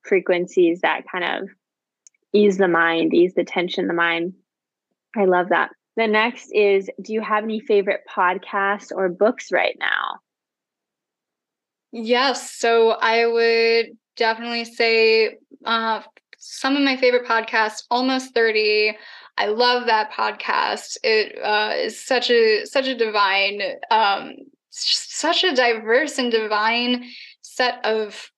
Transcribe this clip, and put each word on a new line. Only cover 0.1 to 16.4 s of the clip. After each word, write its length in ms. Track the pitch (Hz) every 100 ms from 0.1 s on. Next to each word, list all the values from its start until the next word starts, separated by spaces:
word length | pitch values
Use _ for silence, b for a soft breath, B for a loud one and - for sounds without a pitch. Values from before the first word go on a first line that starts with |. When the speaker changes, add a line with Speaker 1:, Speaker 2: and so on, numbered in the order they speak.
| 196 185 175 180 - 170 175
Speaker 1:
that 220 | 165 156 -
kind 320 | 180 175 -
of 60 | 196 _ _ _ _ _ _ _ _
ease 240 | 208 208 190
the 100 | 185
mind, 460 | 165 165 165 160
ease 220 | 165 180
the 80 | 185
tension 400 | 175 185 175 196
in 40 | 185
the 60 |
mind. 400 | 170 170 165 170 185 _ _ _ _ _ _ _
I 100 | 226
love 240 | 190 180 180
that. 200 | 160 - _ _ -
The 100 | 226
next 420 | 214 233 - -
is, 360 | 208 202 196 196 -
do 140 | 196
you 80 | 220
have 220 | 214 214
any 160 | 220 214
favorite 420 | - 208 196 185 -
podcasts 760 | - 180 190 - 202 196 202 -
or 180 | - 185
books 420 | 175 208 254 -
right 260 | 185 185 -
now? 380 | - - - - _ _ _ _ _ _ _ _ _ _ _ _ _ _ _ _ _
Speaker 2:
Yes. 600 | 226 226 240 269 247 -
So 460 | - 233 233 226 -
I 280 | 226 226 233
would 680 | 233 233 226 226 233 226 - _ -
definitely 480 | 226 226 233 233
say, 720 | 233 - 226 226 226 220 220 - _ -
uh, 380 | - 226 226 220 - _ _
some 380 | -